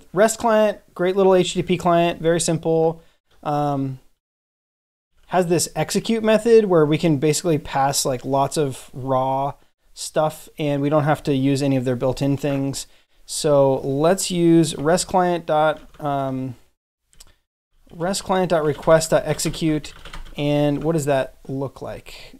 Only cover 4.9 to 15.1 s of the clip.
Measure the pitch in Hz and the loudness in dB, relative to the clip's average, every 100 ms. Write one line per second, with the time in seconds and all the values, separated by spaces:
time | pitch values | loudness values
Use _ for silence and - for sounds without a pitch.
4.9 | _ _ _ - 175 170 170 - 160 156 | _ _ _ -4 -2 0 0 -2 -4 -4
5.9 | 196 190 226 214 214 233 226 208 175 151 | -2 -2 0 2 2 6 4 6 4 4
6.9 | 156 175 143 156 147 180 151 - 139 139 | 2 2 2 0 0 0 -2 -2 -2 0
7.9 | 143 156 127 131 135 139 - 143 123 - | 0 -4 -4 -2 -2 0 -2 -4 -4 -14
8.9 | 147 131 131 131 135 139 - _ _ _ | -10 -2 -2 0 -2 -4 -8 _ _ _
9.9 | - - 170 156 - - - 147 143 143 | -14 -6 -2 -2 -4 -16 -6 -2 0 0
10.9 | 156 147 147 - 135 135 139 139 135 123 | 2 2 0 0 0 0 0 0 0 0
11.9 | 120 131 123 139 139 147 139 139 127 - | -2 -2 -2 -2 -2 -2 -4 -4 -8 -12
12.9 | _ _ _ - - 156 143 139 135 139 | _ _ _ -12 -4 2 4 4 2 -2
13.9 | 139 160 190 - 175 170 165 160 - 143 | 0 2 0 -2 0 4 6 4 0 0
14.9 | 175 - | 0 0